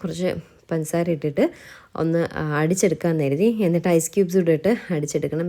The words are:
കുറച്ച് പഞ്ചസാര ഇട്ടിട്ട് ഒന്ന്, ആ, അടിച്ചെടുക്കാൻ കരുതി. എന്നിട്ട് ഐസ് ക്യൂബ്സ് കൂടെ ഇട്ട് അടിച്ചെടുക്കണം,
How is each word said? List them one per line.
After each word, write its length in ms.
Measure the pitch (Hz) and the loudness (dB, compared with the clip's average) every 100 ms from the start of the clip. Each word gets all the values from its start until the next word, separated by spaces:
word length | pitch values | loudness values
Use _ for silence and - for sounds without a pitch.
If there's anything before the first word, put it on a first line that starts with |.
കുറച്ച് 280 | 175 165 180 - - _ - | -6 -4 -4 -4 -10 _ -6
പഞ്ചസാര 360 | 165 151 170 170 | -6 -2 -2 -2
ഇട്ടിട്ട് 300 | 156 151 143 311 - - - - - | -2 -2 0 0 -2 -20 -20 -14 -4
ഒന്ന്, 180 | 165 165 165 - | 0 0 -2 -4
ആ, 20 | 156 147 | -2 0
അടിച്ചെടുക്കാൻ 540 | 160 190 196 160 170 160 | 0 2 2 2 0 0
കരുതി. 260 | 139 143 220 220 180 | 0 2 2 2 0
എന്നിട്ട് 220 | 170 180 165 | 0 2 2
ഐസ് 140 | 160 | 2
ക്യൂബ്സ് 240 | 202 180 185 | 0 2 2
കൂടെ 140 | 170 156 | 2 2
ഇട്ട് 140 | 185 233 - 160 | 2 0 -2 -4
അടിച്ചെടുക്കണം, 520 | 147 151 139 151 | -2 -2 -2 -4